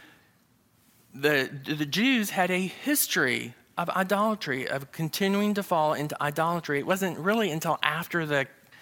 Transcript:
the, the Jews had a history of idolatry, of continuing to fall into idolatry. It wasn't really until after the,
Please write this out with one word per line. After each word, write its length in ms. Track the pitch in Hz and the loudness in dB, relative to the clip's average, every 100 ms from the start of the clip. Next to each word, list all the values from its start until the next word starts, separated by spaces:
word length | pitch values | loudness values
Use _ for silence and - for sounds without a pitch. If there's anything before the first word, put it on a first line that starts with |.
| - - _ _ _ _ _ _ _ _ _ | -16 -20 _ _ _ _ _ _ _ _ _
the, 340 | 123 143 147 131 139 | -2 2 4 2 -4
the 220 | 135 151 147 | -6 -4 -2
Jews 440 | 160 247 254 202 | 0 2 2 2
had 200 | - 180 | 0 2
a 160 | 185 185 | 0 -2
history 880 | - 262 294 - 185 135 120 120 120 _ - | -4 -2 0 0 2 2 0 -4 -12 _ -6
of 100 | 170 | -2
idolatry, 800 | 180 185 202 214 214 - 131 127 | 0 0 2 2 0 -4 -4 -2
of 220 | 139 139 | -6 -6
continuing 640 | - 160 - 196 202 208 | -6 -4 0 0 2 2
to 80 | 202 | 0
fall 320 | 196 170 151 | 0 2 2
into 260 | 131 147 - | 0 -2 -2
idolatry. 600 | 143 147 165 175 - 143 | -2 0 0 0 -2 0
It 60 | 135 | 0
wasn't 300 | 190 190 156 | 0 0 -2
really 320 | 170 226 208 | 0 2 2
until 260 | 156 165 151 | 0 -2 0
after 460 | 139 151 175 175 156 | 0 0 -2 -2 2
the, 220 | 143 135 - - - | 0 0 -6 -20 -20